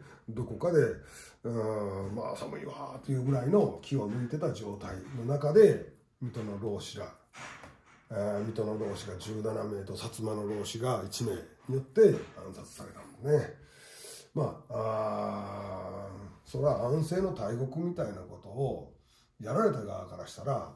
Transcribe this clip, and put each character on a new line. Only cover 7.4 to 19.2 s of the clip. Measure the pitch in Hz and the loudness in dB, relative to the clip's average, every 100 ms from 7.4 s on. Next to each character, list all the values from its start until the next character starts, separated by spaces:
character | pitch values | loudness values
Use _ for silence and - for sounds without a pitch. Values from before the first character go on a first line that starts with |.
| - - - - - - - | -14 -14 -18 -20 -20 -20 -8
え | |
ー、 | 104 104 101 113 | -2 0 0 -2
水 | |
戸 | 110 107 | -2 -2
の | 107 | -2
浪 | 104 98 | -2 -4
士 | - | -8
が | 92 | -8
十 | 104 107 | -6 -4
七 | 110 110 101 | -2 -2 -2
名 | 101 | -4
と | 95 | -6
薩 | 98 | -8
摩 | 113 - 110 | -8 -6 -4
の | 107 104 | -2 -2
浪 | 107 | -2
士 | 98 113 | -4 -2
が | 127 110 98 | 0 0 -2
一 | - 117 | -4 -2
名 | 95 - - - | -2 -6 -12 -4
に | 131 | -4
よ | |
っ | |
て | - 214 208 - - - | 2 8 8 8 -2 -12
暗 | - | -12
殺 | - - | -12 -14
さ | - - | -16 -16
れ | |
た | - | -16
ん | - - | -18 -6
で | 131 147 | 4 4
す | - | 4
ね。 | - - - - - - - - | -6 -20 -20 -20 -18 -18 -18 -8
ま | - 131 - - | -2 -2 -4 -8
あ、 | |
あ | 110 110 110 107 104 104 101 101 101 98 95 95 95 101 95 98 - - | -4 -2 0 0 -2 -2 -4 -6 -8 -8 -8 -8 -8 -10 -10 -12 -16 -8
ー、 | |
そ | 127 | 0
ら | 143 117 120 | 4 4 4
安 | 156 | 2
政 | 151 180 190 | 2 2 2
の | 143 | 0
大 | 98 117 | -2 -2
獄 | 131 156 | -2 -2
み | 175 175 | -2 -2
た | |
い | 113 | -4
な | 95 | -6
こ | 101 107 | -10 -14
と | 101 | -10
を | 110 135 - - - _ _ | -2 -2 -2 -8 -18 _ _